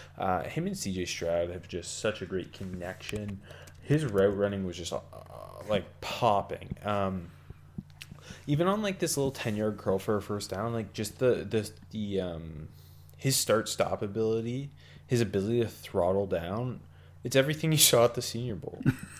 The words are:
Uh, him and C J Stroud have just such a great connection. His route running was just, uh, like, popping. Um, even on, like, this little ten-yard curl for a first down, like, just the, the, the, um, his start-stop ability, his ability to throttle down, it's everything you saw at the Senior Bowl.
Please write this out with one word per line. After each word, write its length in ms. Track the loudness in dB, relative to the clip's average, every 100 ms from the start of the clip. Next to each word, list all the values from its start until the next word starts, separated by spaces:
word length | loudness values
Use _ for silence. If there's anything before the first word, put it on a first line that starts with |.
| -14 -4
Uh, 260 | 0 0
him 240 | 0 -2 -2
and 100 | -2
C 160 | -2
J 120 | -2 -2
Stroud 440 | -2 0 2 0
have 180 | -4 -8
just 320 | -8 -8 -4
such 220 | -2 -2
a 40 | -4
great 280 | -4 -4
connection. 840 | -8 -8 -8 -8 -8 -6 -6 -6 -8 -12 -18 -18 -8
His 240 | 0 2 2
route 300 | 4 6 6
running 280 | 2 0 -4
was 120 | -4
just, 140 | -6
uh, 60 | -6 -8 -16 -16 -16 -14 -10 0
like, 320 | 0 0 -8
popping. 720 | -8 2 4 4 2 -6 -8 -6
Um, 460 | -2 0 0 -2 -6 -14 -20 -20 -16 -14 -14 -16 -18 -16 -16 -10 -2
even 220 | 2 2
on, 140 | 2
like, 180 | 0 -2
this 160 | -2 0
little 140 | 0
ten-yard 460 | 0 -2 0 0 0
curl 200 | 0 0
for 200 | 2 0
a 40 |
first 280 | 0 -4 -4
down, 240 | -4 -2
like, 180 | -2 -4
just 260 | -4 -6 2
the, 280 | 4 4 2
the, 220 | 0 -2 -6 -12
the, 300 | -6 -2 0
um, 460 | -2 -4 -8 -10 -12 -16 -20 -20 -20 -4
his 220 | 0 2
start-stop 640 | 4 2 2 0 0 0
ability, 680 | -2 0 2 0 -2 -4 -6 -12 -20 -16 0
his 140 | 2
ability 400 | 4 2 2 2
to 60 | 0
throttle 600 | -2 -4 2 4 4 2
down, 540 | -2 -2 -4 -4 -6 -12 -20 -20 -10
it's 120 | 2 4
everything 360 | 4 2 2
you 60 | 6
saw 280 | 8 8 6
at 80 |
the 80 | 4
Senior 340 | -4 -4 -6 -6
Bowl. 260 | -8 -2 0 0 -2